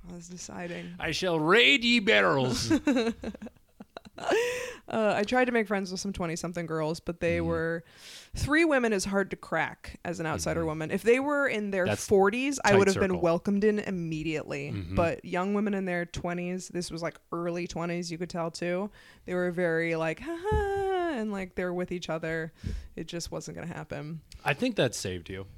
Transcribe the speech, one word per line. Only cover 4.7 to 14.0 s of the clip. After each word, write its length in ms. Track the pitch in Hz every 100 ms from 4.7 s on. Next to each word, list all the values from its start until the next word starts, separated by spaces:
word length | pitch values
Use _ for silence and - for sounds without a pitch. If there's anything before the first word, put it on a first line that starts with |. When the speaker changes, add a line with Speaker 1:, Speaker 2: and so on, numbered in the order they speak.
| - -
Speaker 1:
Uh, 260 | - 214 180
I 60 |
tried 220 | 208 254
to 80 | 247
make 160 | 226 214
friends 240 | 202 190
with 80 | 185
some 120 | 202
twenty-something 540 | 190 175 165 170 175 170
girls, 320 | 160 156 165
but 220 | - 170
they 160 | 170 170
Speaker 2:
Mm-hmm. 80 | 165
Speaker 1:
were, 380 | 165 165 165 - - - - -
three 300 | - - 302
women 280 | 330 277 233
is 120 | 202
hard 260 | 196 196 190
to 60 | -
crack 640 | - 165 135 - - -
as 140 | - 170
an 80 | 160
outsider 340 | 151 160 160
Speaker 2:
Mm-hmm. 60 | 165
Speaker 1:
woman. 220 | 156 156
If 140 | 196
they 160 | 208 247
were 260 | 277 285 277
in 240 | 214 208
their 160 | 196 185
Speaker 2:
That's 180 | 208
Speaker 1:
forties, 540 | - 202 196 240 277 285
I 60 | 208
Speaker 2:
tight 80 | 196
Speaker 1:
would 100 | 196
have 80 | 190
been 140 | 196
Speaker 2:
circle. 100 | 180
Speaker 1:
welcomed 420 | 170 170 - 202
in 160 | 214 208
immediately. 960 | - 185